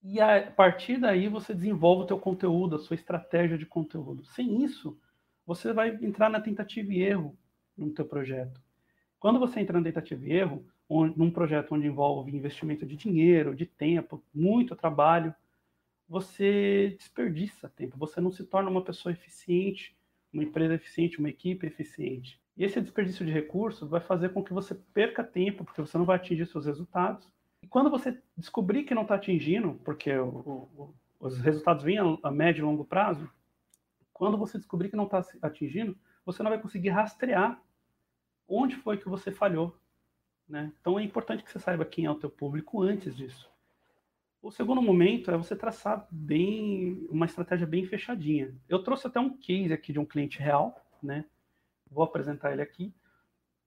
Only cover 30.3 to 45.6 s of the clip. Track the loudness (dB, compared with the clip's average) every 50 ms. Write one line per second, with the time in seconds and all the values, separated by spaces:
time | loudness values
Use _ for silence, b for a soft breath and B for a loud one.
30.3 | -6 -10 -10 -10 -12 -12 -12 -16 -20 -20 -20 -20 -20 _ _ _ _ _ -10 -8
31.3 | -6 2 2 2 2 4 4 2 2 4 4 0 2 4 4 2 2 0 -2 -4
32.3 | 0 4 4 4 4 2 0 0 0 -2 -4 -2 0 0 2 0 0 -4 -8 -14
33.3 | _ _ _ _ _ _ _ _ _ _ _ _ _ _ _ _ _ -2 0 0
34.3 | 0 0 -2 -6 -6 -12 -10 _ -4 -4 -4 -2 -2 -4 -4 0 0 -2 -2 -2
35.3 | -10 -6 -6 -6 -6 -6 -8 -6 -4 -4 -4 -4 -6 b b b b b b -10
36.3 | -8 -4 -2 -2 -2 -2 -4 -8 -8 -2 0 2 2 2 2 0 -2 _ -2 0
37.3 | 2 2 2 2 0 -6 _ _ _ _ _ _ _ _ _ _ _ _ _ _
38.3 | _ _ _ _ 0 0 0 0 -2 -4 -4 -4 -4 -4 -4 -6 -8 -6 -8 -10
39.3 | -2 0 0 2 2 0 -2 -2 -6 _ _ _ _ _ _ _ _ _ _ _
40.3 | _ _ _ _ -10 -10 -10 -10 -12 _ _ 0 0 0 0 -2 -4 -6 -4 -4
41.3 | -8 -8 -8 -12 -16 -8 -4 -2 -2 -2 -2 -4 -2 -2 -2 -2 -2 -4 -6 -10
42.3 | -8 _ -8 -6 -6 -6 -8 -6 -2 0 2 2 0 -2 -4 -10 -10 -10 -12 -14
43.3 | -14 -20 -20 _ _ _ _ _ _ _ _ _ _ _ _ _ _ _ _ _
44.3 | _ _ -18 -16 -6 -4 -2 0 2 2 4 6 6 8 6 6 4 2 -2 -2
45.3 | -2 -2 -2 -4 -8 -6